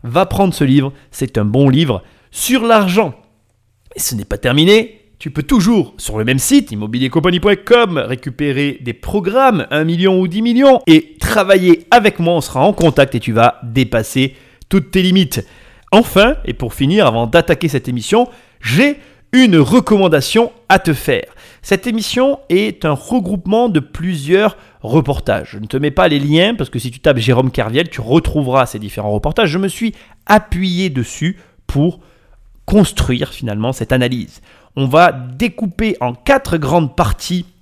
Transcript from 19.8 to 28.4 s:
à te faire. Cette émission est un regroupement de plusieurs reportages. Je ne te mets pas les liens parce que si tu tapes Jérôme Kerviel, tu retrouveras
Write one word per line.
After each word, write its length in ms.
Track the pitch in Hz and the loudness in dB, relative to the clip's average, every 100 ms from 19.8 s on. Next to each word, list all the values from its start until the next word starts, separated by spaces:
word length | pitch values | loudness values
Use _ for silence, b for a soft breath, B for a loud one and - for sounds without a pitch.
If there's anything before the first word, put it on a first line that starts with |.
| - 208 185 151 - 220 233 - _ | 4 2 4 2 2 0 0 -6 _
à 100 | 190 | 0
te 140 | 170 | 2
faire. 420 | 147 - 123 - b b b | -2 -2 -2 -4 b b b
Cette 260 | - 190 247 | -4 -4 -2
émission 520 | 220 208 247 269 277 - | -4 -4 0 0 -2 -2
est 360 | 180 214 - 160 | 0 0 -4 -4
un 80 | |
regroupement 760 | 147 - 247 180 196 180 214 240 | -4 -4 -4 -4 -6 -2 0 0
de 100 | 160 | -2
plusieurs 800 | 131 - 175 165 139 185 214 - b b | -4 -8 -6 -6 0 0 0 -4 b b
reportages. 680 | 110 151 117 139 - 101 - | 0 0 0 -4 -2 -4 -6
Je 80 | 98 | -14
ne 60 | 110 | -8
te 120 | 196 | -4
mets 140 | 147 | -2
pas 160 | 147 180 | 0 2
les 120 | 147 | 2
liens 360 | 143 156 196 233 | 2 2 2 -2
parce 140 | - | -6
que 100 | 120 | -6
si 100 | 123 | -8
tu 100 | 120 | -2
tapes 180 | 156 127 | 0 2
Jérôme 340 | 113 120 131 | 2 2 0
Kerviel, 380 | - 110 127 170 | -2 -2 -2 -4
tu 120 | - | -8
retrouveras 640 | 113 160 - 151 | 0 0 0 -4